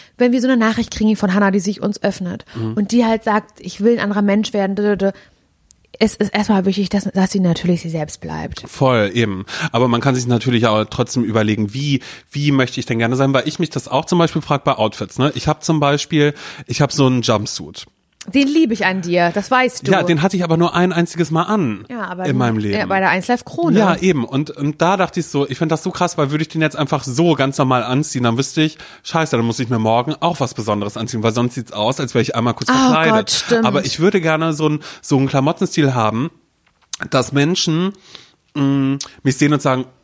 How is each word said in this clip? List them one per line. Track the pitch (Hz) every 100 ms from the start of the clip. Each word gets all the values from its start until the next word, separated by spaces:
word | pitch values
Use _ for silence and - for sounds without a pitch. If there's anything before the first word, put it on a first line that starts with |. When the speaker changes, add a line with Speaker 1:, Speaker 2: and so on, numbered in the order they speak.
| - _
Speaker 1:
wenn | 247
wir | 247
so | 254
eine | 247
Nachricht | 220 226 226
kriegen | - 214 214
von | 202
Hannah, | 190 196
die | 196
sich | 185 190
uns | 202 -
öffnet | 202 - 175 208 - 117
Speaker 2:
Mhm. | 110 117
Speaker 1:
und | 202
die | 240 226
halt | 226
sagt, | 226 214 - -
ich | 185 -
will | 208 240
ein |
anderer | 202 202
Mensch | 202 202 214
werden, | 208 190 196
dö, |
dö, | 208 196
dö. | 196 - - _ _ _ _ - _ -
Es | 214 -
ist | 202
erstmal | 208 208 202 190
wichtig, | 190 190
dass, | 202
dass | 196 190 185
sie | 202
natürlich | 180 165 170 175
sie | 170
selbst | 160 151 -
bleibt. | 80 78 - - -
Speaker 2:
Voll, | - 131 120 101
eben. | 110 110 95 101 - 156
Aber | 117 123
man | 117
kann | 135 127
sich | 123
natürlich | 120 127 120 113
auch | 107 107
trotzdem | - 117 117 110
überlegen, | 110 107 107 107
wie, | 123 147 135 - - _
wie | 143 147
möchte | 135 127 -
ich | 120
denn | 113
gerne | 117 127
sein? | 135
Weil | 135 151
ich | -
mich | 160
das | 139 -
auch | 131 165
zum | 180
Beispiel | 165 160
frag | - 143
bei | -
Outfits, | 113 107 - 101 -
ne? | 139 123
Ich | 160
hab | 147 -
zum | 160
Beispiel, | 143 143 - 156 147 143 - - -
ich | 131
hab | 143
so | - 135
einen | 127
Jumpsuit. | 113 107 107 - 76 - - _ _ _ -
Speaker 1:
Den | 262 277
liebe | 311 302
ich | 233 190
an | 185
dir, | 175 175 175
das | 202 196
weißt | 254 254 - -
du. |
Speaker 2:
Ja, | 190
den | 175 165
hatte | 185 190
ich |
aber | 175 165
nur | 170 170
ein | 180
einziges | 170 170 165 156
Mal | 160
an | 175 214 139 101 107
Speaker 1:
Ja, | 240
aber | 185 180 180
Speaker 2:
in |
Speaker 1:
du, | 127
Speaker 2:
meinem | 123 110
Leben. | 104 214
Speaker 1:
ja, | 196
bei | 190
der | 190
eins | 180 180
Live | 240 -
Krone. | - 339 185
Speaker 2:
Ja, | 196 -
eben. | 185 151 117
Und, | 135 151
und | - 147 147
da | 170 190
dachte | 175 -
ich | 160
so, | 143 139
ich | 127
find | 165
das | 156
so | 185
krass, | - 175 -
weil | 139
würde | 151
ich | 156
den | 160
jetzt | 156 -
einfach | 147 147
so | 131 123 170
ganz | 139 135 135
normal | 131 127
anziehen, | 117 127 151 131
dann | 120 117
wüsste | 131 -
ich, | 156 - - -
scheiße, | - 165 160 120
dann |
muss | 117 113
ich | 117
mir | 120
morgen | 110 117 123 -
auch | 170 165
was | 120
Besonderes | - 110 104 101 107
anziehen, | 110 113
weil | 113
sonst | 113 120 131
sieht's | 113
aus, | 101 107 135
als | 135
wäre | 127
ich | 110 117
einmal | 120
kurz | - -
Speaker 1:
Oh |
Speaker 2:
verkleidet. | 262 262 160 160 220
Speaker 1:
Gott, | 208
stimmt. | - - 233 226
Speaker 2:
Aber | 147 139
ich | -
würde | 180 202
gerne | 165 156 165
so | 151 156
einen, | 151 - -
so | - 139
einen | 135
Klamottenstil | 135 139 - 190 - 143 123
haben, | 107 110 151 - _ _ _ _ _ - -
dass | 135 127
Menschen, | 143 147 185 - 156 190 202 - - - _ _
mm, | 147 139 139 135 139 - -
mich | 139 131
sehen | 147
und | 147
sagen, | 143 131 127 _